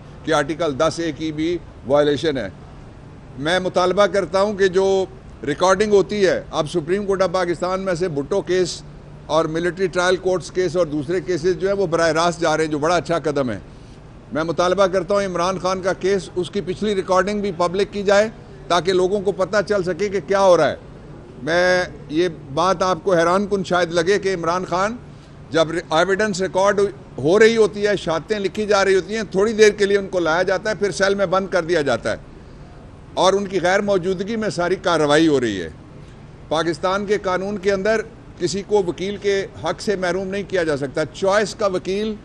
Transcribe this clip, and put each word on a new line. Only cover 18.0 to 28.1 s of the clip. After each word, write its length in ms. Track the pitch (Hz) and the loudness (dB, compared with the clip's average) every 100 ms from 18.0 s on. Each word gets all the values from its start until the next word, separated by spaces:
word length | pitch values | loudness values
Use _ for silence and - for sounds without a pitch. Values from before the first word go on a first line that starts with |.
जाए 260 | 196 202 220 - - - - | 2 4 4 -2 -18 -12 0
ताकि 220 | 175 165 | 0 2
लोगों 280 | 185 185 208 | 2 2 0
को 120 | 190 | -2
पता 280 | 180 180 208 | -2 0 0
चल 200 | 190 202 | 0 0
सके 260 | 180 170 208 | 0 -2 -2
कि 120 | 190 | -2
क्या 160 | 151 196 | 0 4
हो 160 | 196 170 | 6 6
रहा 100 | 139 | 4
है। 120 | 95 - - - - - - | 0 -10 -18 -18 -18 -18 -10
मैं 680 | 131 170 180 180 175 - - | -2 2 4 2 0 -8 -6
ये 180 | 151 180 151 139 | -2 -2 -2 -8
बात 300 | 143 175 185 | 0 0 2
आपको 300 | 185 175 196 | 0 0 2
हैरान 340 | 170 170 190 202 | 2 4 2 0
कुन 160 | 196 | -2
शायद 280 | 180 180 175 | 0 0 2
लगे 260 | 170 170 202 | 0 2 2
कि 140 | 190 | 0
इमरान 320 | 185 165 180 | -2 -2 -2
खान 340 | 170 170 202 240 - - - - - | -2 -2 -2 -4 -14 -20 -20 -20 -4
जब 180 | 151 160 | 0 2
रि-, 140 | 165 - | 0 0
evidence 460 | 160 180 190 214 180 | 2 2 2 0 0
record 380 | 190 180 196 202 202 - - - | -2 2 2 4 0 -2 -14 -2
हो 180 | 135 202 | 2 6
रही 160 | 226 | 6
होती 280 | 226 208 202 | 6 2 2
है, 140 | 208 208 | 0 0
शहादतें 420 | 170 | 0